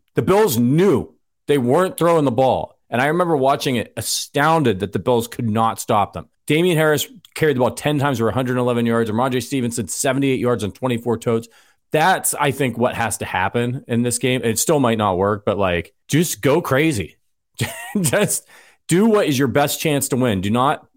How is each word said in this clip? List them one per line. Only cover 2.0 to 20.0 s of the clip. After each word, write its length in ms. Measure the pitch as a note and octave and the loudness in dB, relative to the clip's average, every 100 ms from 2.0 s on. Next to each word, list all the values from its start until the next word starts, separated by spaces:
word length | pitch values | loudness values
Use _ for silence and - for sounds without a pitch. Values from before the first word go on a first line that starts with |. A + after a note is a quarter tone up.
| E3 E3 | 2 2
the 60 | C#3 | 2
ball. 460 | A#2 C3 F2+ - _ _ | 2 2 0 -4 _ _
And 120 | A#2 | -2
I 60 | C#3+ | 0
remember 280 | E3+ F3 D3+ | 0 0 2
watching 400 | C3 C#3+ D3+ A#2+ | 2 0 -2 -2
it, 160 | - - | -4 -8
astounded 840 | - - - C#3 D3+ D#3+ B2+ F#2 | -6 -6 -4 0 2 2 2 0
that 120 | G2+ | -2
the 40 | G#2+ | -4
Bills 300 | B2 A#2+ A#2 | 0 0 -2
could 220 | - A#2 | -4 -2
not 280 | A2 A2+ G2 | 0 0 -2
stop 360 | - A2 F#2+ | -2 0 0
them. 160 | F2 - _ - | -6 -16 _ -2
Damian 320 | D3+ F3+ D#3 | 0 2 2
Harris 280 | D#3 D3 - - - | 2 0 -2 -14 -16
carried 220 | - D#3 C3+ | -2 0 2
the 40 | |
ball 120 | A#2+ | 0
ten 260 | A#2+ D3+ D3 | 0 -2 0
times 180 | C#3+ A#2 | 0 0
for 120 | A2+ | -2
a 20 | |
hundred 240 | G#2 B2+ B2+ | 0 -2 -2
eleven 300 | B2 A#2+ A#2 | 0 0 0
yards. 240 | A#2 A2+ | 0 0
Rhamondre 320 | A2 C3 B2 | 0 -2 -2
Stevenson, 460 | A#2+ C#3 A#2+ A#2 F#2+ | -4 -4 -4 -4 -6
seventy-eight 520 | - C#3 C3 C#3 C3 | -4 -2 0 0 0
yards 240 | B2 A2+ | 0 -2
on 80 | G2+ | -4
twenty-four 460 | - C3 A#2 A#2+ A2+ | -4 -4 -2 -2 -2
totes. 300 | B2 A2+ A#2 _ _ _ _ | -2 -2 -4 _ _ _ _
That's, 420 | D#3 F3 E3 - | 0 2 2 -2
I 180 | - C#3+ | -2 -2
think, 280 | C3 C3 A2+ | 0 -2 0
what 160 | A#2+ | -2
has 240 | - A2+ - | -2 -4 -4
to 80 | G2+ | -4
happen 580 | F#2 G2 A#2+ A#2+ B2 - | -2 -2 -2 -2 -4 -4
in 160 | A#2 | -2
this 140 | A#2+ A#2 | 0 -2
game. 240 | B2+ B2+ | -2 0
It 160 | A#2 G#2 | -2 -2
still 220 | - D3 | 0 2
might 160 | B2 A2 | 2 2
not 220 | G#2 F2+ | 0 2
work, 260 | G2+ G#2 | 0 0
but, 140 | - G2 | -2 0
like, 360 | F#2+ F2 - _ - | 0 -2 -6 _ -2
just 340 | D3 F3 - | 0 0 -2
go 220 | C#3 D#3 | 0 0
crazy. 540 | - C3 D#3+ A2+ D2+ _ _ _ _ - | 0 0 0 -2 -6 _ _ _ _ -8
<laughs> 420 | - - - G#3 | -8 -8 -6 -2
Just 460 | E3+ F#3+ G#3 - - - - _ - | 0 2 0 -2 -10 -20 -20 _ 0
do 180 | F3 A3+ | 2 4
what 200 | G#3 D3+ | 4 2
is 120 | C3 | 2
your 100 | C#3 | 2
best 320 | C#3+ C#3+ - | 2 0 0
chance 280 | D#3+ C#3+ | -2 -2